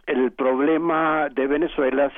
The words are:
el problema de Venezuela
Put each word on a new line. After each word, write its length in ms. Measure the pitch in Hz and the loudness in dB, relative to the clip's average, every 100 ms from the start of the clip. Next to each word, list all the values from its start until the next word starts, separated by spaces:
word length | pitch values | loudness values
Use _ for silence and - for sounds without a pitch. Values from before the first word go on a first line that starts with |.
| - | -4
el 240 | 135 127 | 0 0
problema 960 | - 131 131 143 160 170 160 160 156 147 | 0 0 2 2 2 0 0 0 0 -2
de 200 | 131 135 | -2 0
Venezuela 640 | 147 165 - 131 131 143 | 0 -2 0 0 2 0